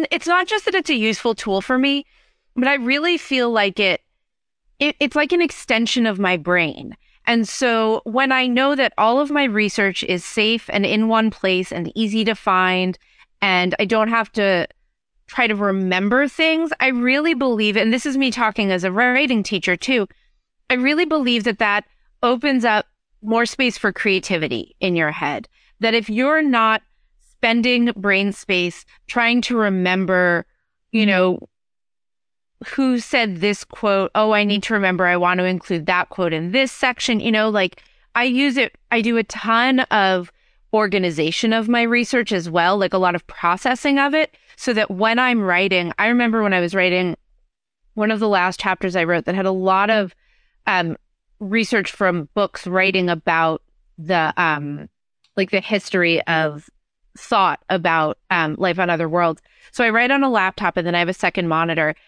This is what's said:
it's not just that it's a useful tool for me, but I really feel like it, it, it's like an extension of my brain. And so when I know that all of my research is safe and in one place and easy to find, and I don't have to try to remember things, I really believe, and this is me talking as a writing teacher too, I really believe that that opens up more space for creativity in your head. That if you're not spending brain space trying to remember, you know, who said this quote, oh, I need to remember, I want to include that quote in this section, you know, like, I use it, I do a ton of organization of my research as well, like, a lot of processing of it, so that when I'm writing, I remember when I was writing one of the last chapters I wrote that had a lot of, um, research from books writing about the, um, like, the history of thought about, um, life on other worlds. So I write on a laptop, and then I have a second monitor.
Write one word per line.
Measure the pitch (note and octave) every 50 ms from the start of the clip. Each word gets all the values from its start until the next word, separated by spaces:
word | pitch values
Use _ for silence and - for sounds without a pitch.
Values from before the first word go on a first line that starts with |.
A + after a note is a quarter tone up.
| D#4+ -
it's | - E4 -
not | E4 F4 F4+ F4+
just | - G#4+ G#4+ -
that | A#4 F4+
it's | F#4+ D#4 -
a | D4+
useful | A#3 G#3+ A3 G#3+ - - A#3+ A3+
tool | - - A3 F#3+ G3
for | G3 - B3+
me, | B3+ C4 C#4 C#4 C#4+ D4 _ _ _ _ _ _ _ _ _ -
but | B3 B3
I | C4+ C#4+
really | C#4 A#3 A#3+ C4+ D4 D#4 F4 F4 D#4+
feel | - - C4+ B3+ A#3+ A#3+
like | A#3 A3 G3+ G3 F3+ -
it, | G#3 F#3+ F3 - _ _ _ _ _ _ _ _ _ _ _ _ _ _ _ -
it, | C#4 D4 D4 -
it's | C#4+ C4 -
like | D4+ D4 C#4 F4+
an | F4 E4+
extension | C#4+ - - - - B3 A3+ A#3 A3 - B3+ A#3
of | A3 G3+ F#3
my | G3+ G#3 F#3 E3+
brain. | D3 F3 F3+ F3+ E3+ D3+ - - - - - - _ _ _ _ -
And | - A#3+ A#3 A3
so | - - - C4+ B3 A3+ A3+ A3 A3 A3 - -
when | A#3 G#3+ C4 C4+ C4 C4
I | B3+ B3+
know | B3+ A#3+ B3 C4 C#4 D4
that | C4+ C4 G#3+ -
all | - G#3 A3 A#3+ C4+
of | D4 C#4
my | D4 D4 C#4
research | B3+ G3+ G#3+ G#3+ G3+ - - G3+ F#3+ F#3 - -
is | - F#3 F3 -
safe | - - A3+ G#3 A3 A3+ A3+ - - -
and | G#3 G3
in | - G3 G#3+ A3 A3
one | A3+ A3 A3 A3
place | - - - F#3+ F#3 F3+ F#3 -
and | - - E3+ - -
easy | G#3 A3+ G#3 G3+ A3 G#3+
to | A3 A3
find, | - - G#3+ F#3+ F#3 F#3 F#3 F#3 F#3 F#3 F#3 F3+ - _ _ _ _ - _ _ - -
and | G3 F#3 F3+ F3+ F#3 - -
I | A3
don't | F#3 A3+ A3 A3 A3+
have | A#3 A#3 A3 - -
to | A3 G3+ G3 F#3+ F3 E3 - - _ _ _ _ _ _ _ _ _ _
try | - - - B3
to | A3 A3
remember | G3+ G#3 G3+ F#3+ F#3+ F#3+ F#3 F3+ F#3 G3 G#3 A#3+ C4 C#4+
things, | C4+ - - D#4+ D#4+ D#4+ D#4+ E4 D#4 D#4 -
I | - C4
really | C4 A#3+ A#3+ B3+ C4+ C#4+ D4+ E4+ E4
believe, | B3 C#4+ C4 A#3 G#3 A3 G#3 G3
and | A3 G#3 A3 A3+
this | B3+ -
is | D4+ C4
me | C4+ C4+ B3+
talking | A3 B3 A#3+ G#3+ G3+ - G#3 G3
as | F#3 F3+ F3
a | F#3+
writing | F3+ G#3 B3 B3 B3 C4 D4+ C4 B3+ A3 F#3+
teacher | - A3 F#3 - - F3+
too, | F3 - - C4+ A#3+ G3+ - - _ _ _ _ _ _ _ _ _ _ -
I | B3+
really | B3+ B3 C4+ D4+ D#4 F4+
believe | D4+ D#4 D#4 C4 A#3+ A#3+ A#3 G3+
that | A#3+ G#3 -
that | A#3 G#3 G3+ G#3 G#3 _ _ _ _ _ _ - -
opens | A#3+ B3+ A#3+ C#4+ D4 C4+ B3+ A3+
up | A#3+ G#3+ G#3+ - _ _ _ _ _ _ _ -
more | G#3+ A3 A3+ A#3
space | A3+ - - C4 B3 - -
for | - G#3
creativity | F3+ - - G#3+ F#3+ F#3 - - F#3+ E3 D#3 C#3+ B2 A2 - - - -
in | - F#3+ F3
your | E3 D#3+ D3+
head. | D3 - D#3 C#3+ D3 G#2+ - - _ _ _ _ _ -
That | G#3+ A3+ A3+
if | A#3 G#3+ -
you're | G#3+ A3 B3+ C#4 D4+ D#4 D#4
not | C#4+ B3 A#3 A3 A3 A3 A3 _ _ _ _ _ _ _ _ _ _
spending | _ - - A3+ A3+ A#3+ A3+ B3+ B3 A#3+ A#3+ A#3+ -
brain | - F#3 G3+ G3 F#3+ G3 G3+ G3+
space | - - - F#3+ F3+ F3 F3 - - - _ - _ _
trying | - - B3 A#3 A#3 A#3+ A#3+ A3+
to | - B3
remember, | A3+ G#3+ G3+ F#3+ F#3 F3+ F3+ F#3 F#3+ F#3+ F3+ F#3+ F3+ F3+ F3 F3 E3+ F3 _ _ _ _ _ _ _ _ _ -
you | A3 G#3+
know, | G3+ G3 F#3 F#3 F#3 F3+ - - - _ _ _ _ _ _ _ _ _ _ _ _ _ _ _ _ _ _ _ _ _ - -
who | - - - C4+ C4 B3+ A#3+
said | A3+ - - B3+ A#3 G#3+ F#3 E3
this | E3+ G#3 G3+ - -
quote, | - - - - G#3 G3 G3 F#3+ - -
oh, | G#3 G#3+ G#3+ G#3+
I | G#3 G#3
need | G3+ G3+ G#3 F#3+
to | - A3+
remember, | G#3 G3 F#3 F#3 F3 F#3
I | F3+ F3+
want | F3+ F3 F3 F3+ F3+
to | F3+
include | F#3 F#3 F3 - - F#3+ E3+ D3+
that | E3 F3+ F3+ - -
quote | - - F#3 E3+ D#3+
in | D#3 E3 F3 F#3+
this | C4 C4+ B3+
section, | - - - B3+ B3 - - - A#3 G#3+
you | - A#3+ A3
know, | G#3+ G#3+ A3
like, | G#3 G#3 F#3+ F#3 - - - _ _ _ _ _ -
I | A#3 A#3+
use | B3+ A#3+ B3+ C#4+ C#4+ A#3+ C#4
it, | A#3+ - _ _ _ -
I | A#3 A#3
do | G#3+ A#3 A#3
a | A#3 G#3+
ton | - - - - G#3+ A3+ A#3 A#3+ C4 C4 B3+
of | B3+ - - G#3+ G3 F#3+ F#3 F3+ F3+ - _ _ _ _ _ _ _ - -
organization | G#3+ G#3+ G3 F3+ G3+ F#3 F3 D#3+ D3 D#3 D#3 E3 - - A3 A3
of | A3+ A3
my | G#3+ A#3+ A#3+ A#3
research | A#3 A#3 A#3+ A#3+ - - B3 A#3 -
as | G#3+ F3+ E3 F3
well, | D#3+ F3 E3+ F3 G3
like, | G#3 F#3+ F3+ -
a | F#3
lot | F#3 F3+ F3
of | E3 -
processing | - - - - E3+ F3 F#3+ - B3+ B3+ A#3+ - D4 C#4 C#4
of | C#4 C#4+ C#4
it, | D#4 D#4 - _ _ _ _ -
so | - - C4 A#3
that | G#3+ G#3+ -
when | G3 F3+ G#3+ A3 A#3 A#3+
I'm | B3+ B3+ A#3+ A3+
writing, | G3+ F#3 F3 F3+ G3 G3 F#3 F3+ F3 E3+ - -
I | G3+ A3
remember | A#3+ A#3+ A#3+ A#3 A3 A3+ G#3+
when | G3+ F#3+
I | F3+
was | F3 E3+ E3+
writing | F#3+ F3+ F#3 F3 F#3 F#3 F3 D#3+ - _ _ _ _ _ _ _ _ _ _ _ _ _ _ -
one | G#3+ G#3 G#3+
of | A3 G#3
the | A3 G#3+
last | G3+ F#3 F3 F#3 F#3 -
chapters | - G3 F#3 - - F#3+ F3
I | F#3+ E3
wrote | E3 F3 E3+ -
that | - F3+
had | G3 F#3+
a | F#3+
lot | F#3+ F#3+ F#3 F#3+ F#3+ F#3+ G3+ G#3
of, | A3 G#3+ G3 F3+ - _ _ _ _ _ _ _ _ _ -
um, | - G3 F#3 E3+ E3 D#3 - _ _ _ _ _ _ _ -
research | G#3 F#3+ G3+ A3+ A3 - B3 G#3+ F#3+ -
from | - - G3+ F#3 F3 F3 D3 - -
books | G#3 G3+ - - - -
writing | F#3 F3+ F#3 F#3 F#3+ F#3+ F#3+ F3+ F3
about | F3 D#3+ - - E3 E3 E3 D#3+ D#3+ - _ _ _ _ _ _ _ -
the, | D#3+ D#3+ F#3 E3+ D#3+ D#3 - -
um, | F3 E3 D3+ D3 D3 D3 D3 D3 D3 - _ _ _ _ _ _ _ _ -
like, | - F#3+ F#3
the | - F#3+
history | - - G#3+ G3 - - - F#3 F3 E3+ E3 - -
of | - E3 D#3+ D#3+ D3+ D3 D3 - - _ _ _ _ _ _ _ _ _ -
thought | - - A#3+ G#3 F#3+ E3+ D3 - _ -
about, | F#3 F#3 E3 F3 E3 E3 D#3 D3+ - _ _ -
um, | F#3+ F3 D#3+ D3+ D#3
life | - F#3 F#3 E3+ F3+
on | F#3 F3
other | E3+ D#3+ E3 D#3+
worlds. | D#3+ F3 F3 E3 D#3+ - _ _ _ _ _ - -
So | - B3
I | A3+
write | G#3+ A#3 B3 B3 C#4
on | C#4 C#4
a | C4+
laptop, | A#3+ G#3+ F#3 F#3+ - - G#3 F3 -
and | F#3 E3
then | F3 F3
I | F3
have | F3 E3+
a | F#3
second | - - F3+ - F#3+ F3 E3
monitor. | D#3+ D#3+ E3 E3+ E3 E3 D#3 D3+ D#3 _ _